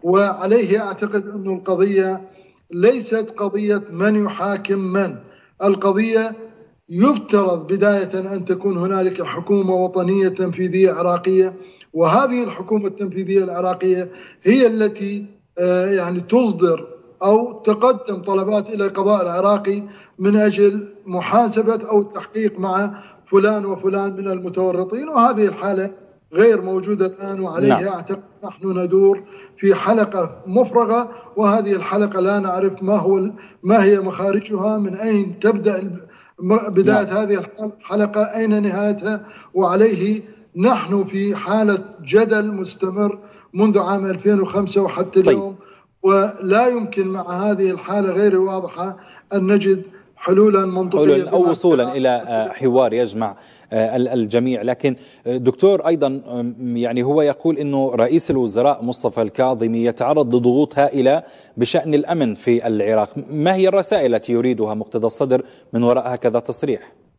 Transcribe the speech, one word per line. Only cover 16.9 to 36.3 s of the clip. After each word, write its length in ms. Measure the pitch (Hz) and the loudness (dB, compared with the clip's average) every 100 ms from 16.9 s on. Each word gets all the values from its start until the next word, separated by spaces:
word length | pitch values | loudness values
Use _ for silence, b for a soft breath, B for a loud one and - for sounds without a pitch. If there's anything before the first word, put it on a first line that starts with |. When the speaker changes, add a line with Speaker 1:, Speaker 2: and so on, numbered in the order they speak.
| - - _ | -20 -20 _
Speaker 1:
أو 380 | 190 220 240 - | 2 4 2 -4
تقدم 600 | - 208 247 262 - 190 | 0 2 2 2 -4 -8
طلبات 480 | 175 196 190 214 202 | -2 -2 0 -2 -2
إلى 160 | 214 196 | -4 -4
القضاء 380 | 196 196 208 | 0 0 2
العراقي 600 | 180 175 196 202 202 202 202 B B B | 0 0 2 0 0 -4 -6 B B B
من 160 | 190 208 | 2 4
أجل 500 | 208 196 202 208 - - - | 2 4 2 2 -10 -18 -8
محاسبة 840 | 180 - 214 233 214 220 226 - | -8 0 2 2 0 0 -2 0
أو 120 | 214 | 0
التحقيق 580 | 202 - - 214 214 - | 0 -8 -10 -4 -4 -2
مع 340 | 190 185 202 202 B B _ | -4 -2 -2 -6 B B _
فلان 340 | 190 202 214 196 | 2 4 0 -4
وفلان 480 | 185 190 196 196 | -4 -2 -2 -4
من 140 | 190 196 | -6 -6
المتورطين، 840 | 185 180 180 185 175 185 226 302 | -6 -6 -2 -2 -2 -4 -6 -2
وهذه 380 | 294 233 214 202 | 2 2 2 0
الحالة 440 | - 185 190 196 - - _ _ | -2 -4 -4 -6 -10 -20 _ _
غير 280 | 160 226 214 | 4 4 4
موجودة 440 | 185 190 185 208 190 | 0 -4 -4 -2 -2
الآن، 340 | 185 196 196 | -4 -10 -8
وعليه 280 | 185 160 202 | -6 0 2
Speaker 2:
نعم. 200 | - 190 | 2 0
Speaker 1:
أعتقد 360 | 180 170 196 - _ | -6 -8 -12 -12 _
نحن 360 | 196 - 196 180 | -18 -10 -6 -4
ندور 440 | 180 190 196 196 - B B _ | 0 4 4 2 -4 B B _
في 180 | 196 185 | 2 2
حلقة 680 | 190 226 208 190 165 - 190 | 2 2 2 -2 -4 -6 -2
مفرغة، 640 | 196 254 233 220 233 240 B B - | 0 2 2 2 0 -2 B B 0
وهذه 380 | 208 214 202 | 2 2 0
الحلقة 460 | 196 165 202 202 190 | -2 -2 -2 -2 0
لا 200 | 185 202 | 0 0
نعرف 440 | 190 180 196 190 | -2 -2 -2 -2
ما 120 | 190 208 | -2 0
هو 220 | 175 196 | 2 0
ال-، 160 | 190 214 B B | -2 -8 B B
ما 200 | 180 220 | 2 4
هي 160 | 196 202 | 6 4
مخارجها، 800 | 190 - 196 208 208 208 208 214 | 0 -4 -2 -2 -4 -4 -2 -2
من 180 | 196 190 | -4 -4
أين 440 | 220 208 190 175 | -2 0 -2 0
تبدأ 400 | 214 208 190 190 | 0 2 0 -2
الب-، 200 | - 175 - b b | -6 -12 -16 b b